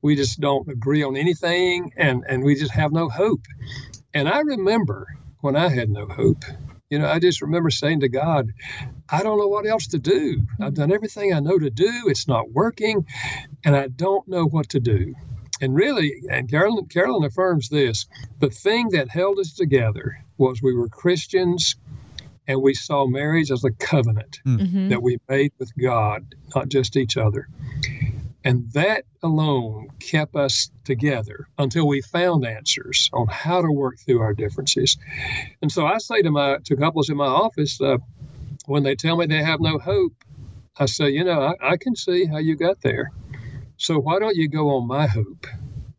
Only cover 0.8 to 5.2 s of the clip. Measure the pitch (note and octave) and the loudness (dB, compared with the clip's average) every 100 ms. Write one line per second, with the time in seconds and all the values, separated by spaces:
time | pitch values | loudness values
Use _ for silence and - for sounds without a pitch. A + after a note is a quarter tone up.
0.8 | B2 D3+ C#3+ C3+ E3 E3 F3 F3 F3+ F3+ | -2 0 0 0 0 0 0 2 2 0
1.8 | F3 - D#3 B2+ B2+ C3 C3+ C#3+ D3+ - | -4 0 0 0 -2 0 2 2 2 0
2.8 | D3+ D#3+ E3 A#2 G#3 G3+ - - - - | 2 0 -2 0 0 0 -4 -18 -14 -14
3.8 | - - _ D3 C#3+ A#3 D4+ B3+ F#3+ A3+ | -16 -20 _ -2 0 0 0 0 2 2
4.8 | F3 C#3+ - - | 0 -4 -10 -18